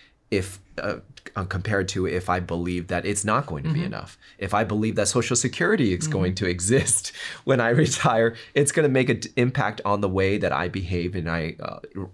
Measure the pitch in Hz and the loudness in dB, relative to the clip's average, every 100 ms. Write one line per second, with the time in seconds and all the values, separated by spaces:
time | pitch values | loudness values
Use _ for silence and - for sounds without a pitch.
0 | _ _ - 98 92 - _ - 101 65 | _ _ -4 -2 -2 -10 _ -8 -6 -6
1 | - - - 104 95 95 104 101 92 98 | -12 -20 -12 -8 -4 -4 0 0 0 -2
2 | 90 90 92 90 85 87 90 90 87 87 | -2 -2 0 -2 -2 -4 -2 -4 -4 -4
3 | 90 104 107 120 147 76 76 76 87 52 | -2 -2 0 0 0 -6 -2 -2 -2 -6
4 | - - - - 95 104 113 104 110 110 | -12 -18 -20 -10 -2 0 0 0 0 0
5 | 101 123 - 123 - - 180 214 110 87 | 0 0 0 0 0 0 2 4 2 2
6 | - 95 92 92 90 87 92 135 - - | 0 0 0 0 -2 0 2 2 4 0
7 | - - - - - 127 117 123 156 - | -2 -10 -12 -8 0 2 4 4 4 2
8 | 139 113 117 117 - - 143 170 147 131 | 2 4 4 0 -2 2 2 4 4 4
9 | 131 113 - - 123 135 104 107 101 101 | 2 0 -2 2 2 2 -2 -2 -2 0
10 | 101 92 95 101 90 67 90 95 85 87 | 2 2 2 2 0 0 -2 -4 -2 -2
11 | 87 92 82 82 80 - - - - 98 | -2 -4 -2 -2 -4 -6 -10 -10 -14 -12
12 | 92 | -12